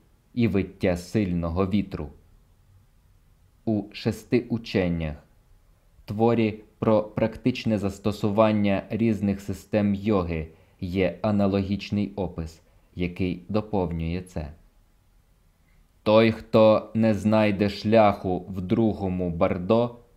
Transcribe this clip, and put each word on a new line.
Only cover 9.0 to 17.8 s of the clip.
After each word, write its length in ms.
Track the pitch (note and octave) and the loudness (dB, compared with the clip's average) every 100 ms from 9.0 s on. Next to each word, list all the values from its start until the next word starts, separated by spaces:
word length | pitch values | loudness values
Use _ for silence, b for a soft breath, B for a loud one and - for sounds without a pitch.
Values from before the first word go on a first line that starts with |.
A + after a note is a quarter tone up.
| A2+ G2+ G2+ G2 | 0 0 -2 -4
систем 540 | - F#2 - G#2+ G#2 G2 | -6 -12 -4 0 0 0
йоги, 520 | G#2 G2+ E2+ E2 D#2+ b b b | 0 0 0 -4 -8 b b b
є 400 | F#2 F#2+ F2+ - | -6 0 -2 -2
аналогічний 920 | A2 G2+ G2+ G2 F#2 G2 - G#2 G2+ - | -2 0 2 0 -2 -4 -4 -4 -4 -6
опис, 460 | F2 E2+ D#2+ - _ _ _ F2+ | -8 -8 -12 -12 _ _ _ -6
який 480 | F2 F2 F#2 - - | -6 -4 -4 -6 -4
доповнює 720 | G#2 G#2 G2+ F2 E2 E2 F2+ | -4 -2 -2 -2 -4 -4 -6
це. 320 | F#2 E2 D2 D#2 _ _ _ _ _ _ _ _ _ _ _ _ _ _ | -8 -12 -12 -16 _ _ _ _ _ _ _ _ _ _ _ _ _ _
Той, 280 | G#2+ G#2+ A2+ | 2 6 4
хто 600 | A2+ - A2+ A2 G#2+ - | 2 2 6 6 6 2
не 200 | A2 A2 | 0 2
знайде 560 | G2+ G#2 A2 G#2+ G2 G2+ | 2 2 2 2 2 -2
шляху 760 | - | -2